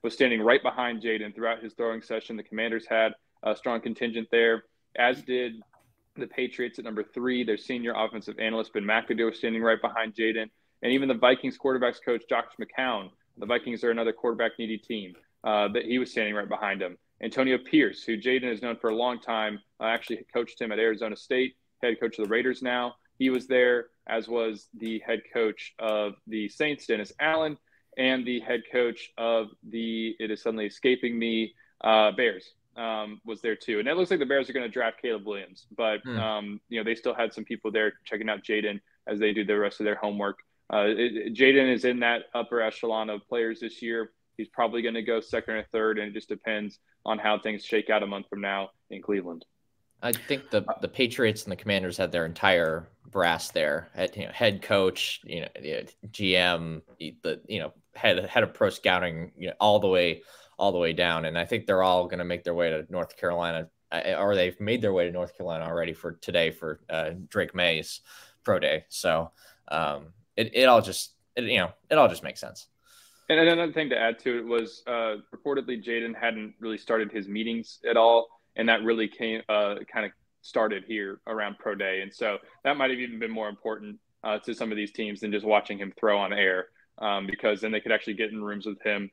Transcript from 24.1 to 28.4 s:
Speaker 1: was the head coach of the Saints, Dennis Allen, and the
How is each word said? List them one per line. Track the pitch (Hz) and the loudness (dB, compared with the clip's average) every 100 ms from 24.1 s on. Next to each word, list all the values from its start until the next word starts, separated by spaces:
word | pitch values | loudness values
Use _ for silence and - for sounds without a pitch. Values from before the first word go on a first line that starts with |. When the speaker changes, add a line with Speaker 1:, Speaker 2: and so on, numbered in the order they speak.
| 113 110 | -4 -2
Speaker 1:
was | 117 113 104 - 110 | -2 -2 -4 -12 -10
the | 113 110 - | -6 -6 -2
head | 110 - | -4 -2
coach | 120 110 104 - - | 0 0 -2 -12 -4
of | 113 107 104 101 - | 0 0 -2 -6 -8
the | 110 104 | -6 -4
Saints, | - 151 143 - | -2 -2 -2 -2
Dennis | 107 101 - | -2 -2 -2
Allen, | 156 160 156 143 _ _ _ - | 0 2 0 -6 _ _ _ -2
and | 131 131 123 | 0 0 -2
the | 120 | -4